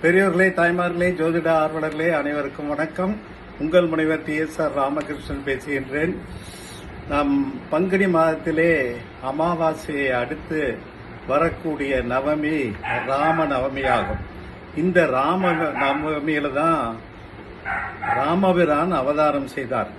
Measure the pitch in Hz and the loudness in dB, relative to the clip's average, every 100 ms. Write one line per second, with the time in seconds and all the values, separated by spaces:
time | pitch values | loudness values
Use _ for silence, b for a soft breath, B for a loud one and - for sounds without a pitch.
0 | 165 180 196 170 190 180 170 175 175 170 | 6 6 4 4 2 4 2 2 0 2
1 | 180 165 160 165 160 160 156 156 156 151 | 0 2 0 2 2 4 2 0 -4 0
2 | 165 160 143 147 139 - 147 147 156 - | 0 0 0 -2 -4 -6 -6 -4 -4 -2
3 | 185 214 - - - - 151 180 175 160 | -4 -4 -10 -18 -16 -6 4 4 4 2
4 | 156 156 156 151 156 156 156 139 139 151 | 2 0 -2 -2 -4 -2 -2 0 0 0
5 | 147 143 - 139 139 131 147 139 131 139 | -4 -8 -8 -8 -4 -4 -4 -6 -4 -2
6 | 165 - - B B B B B B - | -2 -4 -10 B B B B B B -14
7 | - 143 143 139 139 - - - 185 190 | -4 0 2 2 0 -4 -2 0 2 2
8 | 196 165 160 156 170 160 165 160 127 120 | 4 4 4 2 0 2 4 4 2 -4
9 | 117 - 127 139 165 165 160 156 - 147 | -10 -8 -6 0 0 2 0 0 -6 -2
10 | 135 123 120 151 - 156 139 113 - - | 0 0 -2 -6 -6 -2 -2 -4 -10 -18
11 | - - - 139 165 - 160 143 139 135 | -16 -14 -2 2 2 0 -4 -2 0 0
12 | 120 127 139 151 151 156 123 92 - - | 0 0 2 0 0 0 -2 -4 -4 -4
13 | 117 135 151 165 151 135 135 135 131 120 | 0 2 2 2 2 2 0 -2 0 2
14 | 98 - - - - - - - 175 180 | 0 -4 -8 -14 -16 -16 -10 -2 4 4
15 | 156 127 143 185 180 165 160 135 139 143 | 4 4 2 2 2 2 0 0 2 2
16 | 151 151 147 151 143 135 160 160 120 113 | 0 -2 0 0 0 0 2 2 0 -6
17 | - - - - - - - - - - | -12 -18 -18 -16 -16 -12 -6 -6 -6 -8
18 | - - 143 175 190 180 165 147 170 165 | -2 0 2 4 4 6 4 4 2 0
19 | 131 147 151 143 135 - 123 123 104 | 2 4 4 2 -4 -6 -4 -2 -4